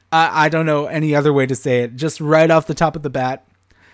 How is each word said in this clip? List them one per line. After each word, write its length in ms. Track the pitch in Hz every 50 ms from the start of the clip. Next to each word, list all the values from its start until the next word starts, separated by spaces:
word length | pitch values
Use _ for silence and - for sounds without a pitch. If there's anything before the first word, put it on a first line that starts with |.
| _ _
I 380 | - 160 160 151 - 156 151 156
don't 160 | 156 160 165
know 220 | 160 151 143 147 -
any 280 | - 156 156 156 147
other 160 | 147 139 151
way 140 | 143 139 131
to 100 | 127 131
say 280 | 120 - 135 123 120 120
it. 120 | 120 120
Just 240 | 127 156 156 - -
right 320 | 160 147 156 160 160 160
off 160 | 165 160 156 -
the 60 | 156
top 240 | - 170 156 - 165
of 40 |
the 80 | 147 143
bat, 360 | 131 135 127 127 131 - _ _ _ _ _ _ _ _ _ _